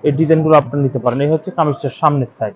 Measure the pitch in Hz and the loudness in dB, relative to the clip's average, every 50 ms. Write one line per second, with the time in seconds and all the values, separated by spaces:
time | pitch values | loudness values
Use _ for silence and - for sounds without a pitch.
0 | - 151 139 135 160 147 160 160 156 156 160 151 - 117 127 147 139 131 - 131 | 0 -2 0 0 2 2 2 2 4 4 4 4 4 2 -2 -2 -2 0 -2 -2
1 | 110 123 117 135 139 147 156 156 - 190 185 - 160 151 139 - - 135 - - | -2 -2 0 0 0 0 0 -2 -2 -6 -4 -2 0 0 -2 -4 -6 -8 -6 0
2 | - 151 147 139 127 - _ _ 113 104 95 | 0 0 0 0 -4 -4 _ _ -8 -8 -8